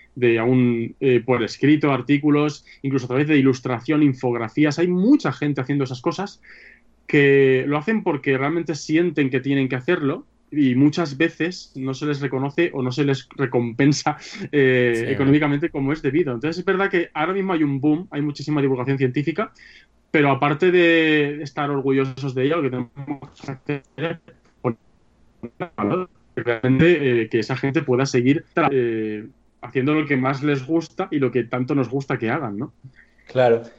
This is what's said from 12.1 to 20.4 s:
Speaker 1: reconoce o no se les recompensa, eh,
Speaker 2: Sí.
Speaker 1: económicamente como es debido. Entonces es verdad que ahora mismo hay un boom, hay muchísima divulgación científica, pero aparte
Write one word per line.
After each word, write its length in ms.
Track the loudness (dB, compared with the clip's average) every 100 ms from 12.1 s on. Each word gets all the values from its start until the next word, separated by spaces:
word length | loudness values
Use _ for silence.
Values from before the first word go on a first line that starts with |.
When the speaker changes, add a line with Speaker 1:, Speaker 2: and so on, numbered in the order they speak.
| -4
Speaker 1:
reconoce 500 | -4 -4 -4 -2 -2
o 80 | -2
no 80 | -4
se 120 | -2
les 240 | 0 -2 -6 -6
recompensa, 800 | -2 0 -2 2 2 4 0 -4 -10 -12 -4
eh, 420 | 2 4 4 2 0
Speaker 2:
Sí. 80 | -2
Speaker 1:
económicamente 580 | 0 4 4 4 0 -2
como 220 | -4 -4
es 100 | -2
debido. 320 | -2 0 -2
Entonces 240 | -2 -4 -4
es 60 |
verdad 260 | -2 0 0
que 180 | 0 -2
ahora 180 | -4 -2
mismo 180 | -2 -2
hay 100 | 0
un 180 | 0 0
boom, 280 | 0 0 -2
hay 100 | -6
muchísima 400 | -6 -6 -4 0
divulgación 380 | 0 0 -2 0
científica, 540 | 0 0 -4 -4 -6 _ -20 -20 _ _ _
pero 200 | 2 4
aparte 380 | 4